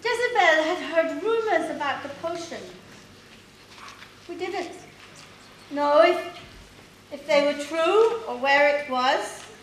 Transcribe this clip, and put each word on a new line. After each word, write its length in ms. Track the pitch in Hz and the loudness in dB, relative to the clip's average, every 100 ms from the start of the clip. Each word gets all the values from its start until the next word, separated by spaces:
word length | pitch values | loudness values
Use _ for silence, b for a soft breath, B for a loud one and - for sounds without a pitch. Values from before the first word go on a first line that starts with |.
Jezebel 580 | 466 466 480 480 359 311 | -4 -2 -2 4 4 4
had 140 | 311 349 | 2 -2
heard 440 | 277 330 320 294 | -2 0 0 -2
rumors 480 | 381 453 440 349 320 | -2 0 2 0 0
about 320 | 294 294 262 | -4 -4 -4
the 60 | 277 - | -8 -8
potion. 400 | 330 339 - 226 180 180 - - - - - - - - - - - - - - - | -6 -6 -8 -12 -14 -18 -20 -20 -20 -20 -20 -20 -20 -20 -20 -20 -20 -20 -20 -20 -16
We 80 | 349 | -10
didn't 360 | 359 370 339 - - - - - - - - - - | -6 -6 -8 -12 -20 -20 -20 -20 -20 -20 -20 -20 -10
know 320 | 285 285 294 | -2 2 6
if, 380 | 349 349 - - - - - - - - - | 6 4 -4 -14 -20 -20 -20 -20 -20 -20 -18
if 140 | 285 285 | -18 0
they 200 | 294 285 | 2 2
were 160 | 285 | -2
true 580 | 285 320 330 403 453 453 - | -6 -2 2 4 4 2 -6
or 80 | 247 | -4
where 420 | 262 277 294 285 | 2 4 6 2
it 120 | 294 | -2
was. 540 | 254 254 302 - - - - | -2 0 0 -2 -12 -18 -20